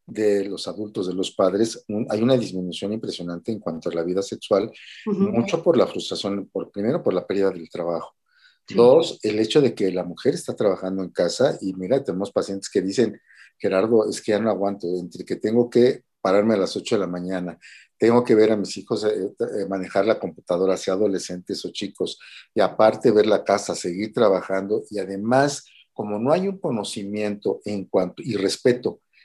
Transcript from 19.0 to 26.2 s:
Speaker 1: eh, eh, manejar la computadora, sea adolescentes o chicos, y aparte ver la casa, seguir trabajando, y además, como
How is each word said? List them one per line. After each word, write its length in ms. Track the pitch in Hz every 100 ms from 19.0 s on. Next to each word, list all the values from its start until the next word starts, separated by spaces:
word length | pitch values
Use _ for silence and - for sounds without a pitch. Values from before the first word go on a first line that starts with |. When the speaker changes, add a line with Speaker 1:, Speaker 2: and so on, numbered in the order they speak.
Speaker 1:
eh, 260 | 107 104 92 -
eh, 260 | 117 104 95
manejar 380 | 98 92 98 98
la 140 | 107
computadora, 560 | 95 - - 87 95 92
sea 180 | -
adolescentes 720 | 92 104 95 - 90 - 98
o 60 | 90
chicos, 500 | - 101 - 85 - - - -
y 60 | -
aparte 500 | 95 - 110 110 131
ver 160 | 107 104
la 160 | 101
casa, 320 | - 101 -
seguir 380 | 85 92 87 107
trabajando, 720 | 123 110 95 - 95 98 110 -
y 80 | 104
además, 640 | 92 98 110 127 143 143 - _ _
como 280 | - 104 104